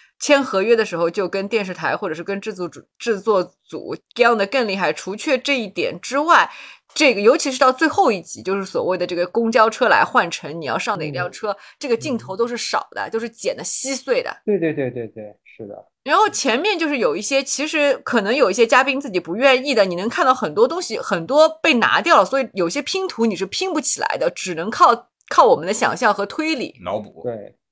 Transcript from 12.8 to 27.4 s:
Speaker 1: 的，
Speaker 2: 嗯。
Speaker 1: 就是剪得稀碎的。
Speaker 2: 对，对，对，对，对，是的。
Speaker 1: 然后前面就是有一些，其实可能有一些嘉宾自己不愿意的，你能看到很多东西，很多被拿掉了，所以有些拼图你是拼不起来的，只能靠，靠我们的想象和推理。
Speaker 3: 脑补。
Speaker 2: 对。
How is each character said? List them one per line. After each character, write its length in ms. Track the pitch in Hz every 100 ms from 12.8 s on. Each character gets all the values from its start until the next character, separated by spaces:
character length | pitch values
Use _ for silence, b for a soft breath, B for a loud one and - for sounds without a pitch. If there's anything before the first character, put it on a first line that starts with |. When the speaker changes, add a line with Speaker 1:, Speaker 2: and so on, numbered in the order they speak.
| -
Speaker 1:
的， 100 | -
Speaker 2:
嗯。 80 | 98
Speaker 1:
就 80 | 226
是 100 | 226
剪 280 | - 196 -
得 80 |
稀 320 | 170 - 262 262
碎 260 | - 202
的。 120 | - - -
Speaker 2:
对， 120 | 202
对， 140 | 165
对， 180 | 147 127
对， 180 | 123 113
对， 280 | 110 107 -
是 220 | _ - 104
的。 80 | 101 - _
Speaker 1:
然 120 | 262 339
后 120 | 415
前 320 | - 269 240
面 180 | 403 370
就 80 | 320
是 120 | 285
有 180 | 170 160
一 40 |
些， 220 | 208 277
其 240 | 277 - 302
实 280 | 311 285 -
可 160 | - 240
能 120 | 202
有 160 | 269 220
一 60 |
些 100 | 202
嘉 200 | 226 254
宾 160 | 269 269
自 100 | 277
己 80 | 180
不 160 | 160
愿 320 | 196 269 262 285
意 80 |
的， 100 | 226
你 120 | 196 175
能 120 | 208
看 160 | -
到 80 | 277
很 220 | 262 175
多 140 | 151 254
东 120 | 339
西， 160 | 349 226
很 280 | - 185 165
多 220 | 285 320 320
被 140 | 339
拿 260 | 247 185 143
掉 180 | 330 294
了， 60 |
所 160 | 233 269
以 80 | 233
有 160 | 190 170
些 120 | 277
拼 280 | 269 381 381
图 180 | - 226
你 80 |
是 100 | 175
拼 280 | 190 - 381
不 80 | 320
起 200 | - -
来 160 | - -
的， 140 | 170
只 240 | - 185
能 160 | 165 185
靠， 380 | - 330 233 - _ -
靠 180 | - 247
我 100 | 151
们 100 | 170
的 60 |
想 240 | 214 139 160
象 180 | 226
和 100 | 202
推 300 | 202 - 311
理。 220 | 294 185 -
Speaker 3:
脑 160 | 90 107
补。 220 | 104 -
Speaker 2:
对。 320 | 123 110